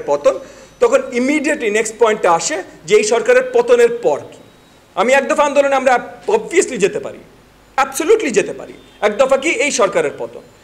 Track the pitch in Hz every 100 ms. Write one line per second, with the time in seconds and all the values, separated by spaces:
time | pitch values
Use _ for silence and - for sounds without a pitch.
0 | - 147 262 - - - - - 240 262
1 | 262 240 262 302 277 294 226 214 226 -
2 | 226 214 190 165 - 320 - - 156 214
3 | 220 240 233 247 254 240 240 240 240 233
4 | 170 139 - - - _ _ _ _ -
5 | 214 277 254 302 294 277 277 269 262 247
6 | 247 - - 214 - 330 - 247 180 160
7 | 117 - - _ _ _ _ - 269 -
8 | 330 440 311 190 170 - - - - -
9 | 208 208 262 262 320 277 277 - 196 180
10 | 147 - 117 - - _